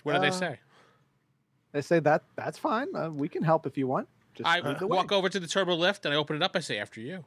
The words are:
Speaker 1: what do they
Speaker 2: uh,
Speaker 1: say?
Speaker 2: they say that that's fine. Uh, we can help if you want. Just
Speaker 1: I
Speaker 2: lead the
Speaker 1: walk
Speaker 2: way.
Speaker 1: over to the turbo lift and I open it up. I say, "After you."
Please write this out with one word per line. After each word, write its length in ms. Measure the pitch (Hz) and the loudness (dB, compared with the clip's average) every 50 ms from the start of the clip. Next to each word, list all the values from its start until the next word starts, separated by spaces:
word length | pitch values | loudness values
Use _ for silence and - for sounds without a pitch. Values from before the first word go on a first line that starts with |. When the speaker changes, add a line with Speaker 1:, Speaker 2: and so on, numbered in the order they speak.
| - | -2
Speaker 1:
what 100 | 147 147 | 0 2
do 40 | 143 | 2
they 60 | - | 2
Speaker 2:
uh, 40 | 143 | 2
Speaker 1:
say? 280 | 180 185 185 165 123 - _ _ _ - - _ _ _ _ _ _ _ _ _ _ _ _ _ _ _ _ _ | 2 0 -2 -4 -4 -8 _ _ _ -20 -20 _ _ _ _ _ _ _ _ _ _ _ _ _ _ _ _ _
Speaker 2:
they 100 | - 143 | -4 -4
say 180 | 139 - 175 165 | 2 2 2 4
that 240 | 143 147 156 175 - _ _ | 6 6 4 4 2 _ _
that's 220 | - - - - | -8 -8 -8 -6
fine. 360 | - - 302 220 233 285 392 349 | -4 -2 -2 0 -2 -2 -4 -6
Uh, 140 | 151 151 165 | -6 -6 -6
we 200 | 156 139 143 - | -4 -4 -4 -4
can 120 | - 370 196 | -2 0 4
help 220 | 160 165 160 - | 4 4 4 2
if 120 | 143 - | -2 -4
you 100 | 143 131 | -2 0
want. 200 | 127 135 185 277 - _ _ _ _ _ | 0 0 -2 -2 -6 _ _ _ _ _
Just 140 | - - 165 | -4 0 0
Speaker 1:
I 100 | 170 175 | 0 2
Speaker 2:
lead 200 | 147 143 139 156 | 0 -2 -2 -2
the 80 | 185 | -2
Speaker 1:
walk 240 | 208 - 190 - - | 0 0 0 2 2
Speaker 2:
way. 60 | 202 | 2
Speaker 1:
over 120 | 196 180 190 | 2 2 0
to 100 | 185 196 | -2 -4
the 80 | 170 | -6
turbo 280 | 151 - 196 190 175 175 | -2 0 0 2 2 2
lift 300 | 160 175 180 - - - | 2 2 0 0 0 -2
and 80 | 156 143 | 0 0
I 40 | |
open 180 | 151 147 147 156 | 0 0 0 -2
it 80 | 147 175 | -2 -2
up. 120 | 190 - | -2 -2
I 40 | 180 | -4
say, 180 | 147 - 120 | -4 -4 -4
"After 220 | 104 104 - - 110 | -4 -6 -6 -10 -12
you." 240 | 113 139 185 180 143 | -12 -10 -12 -12 -14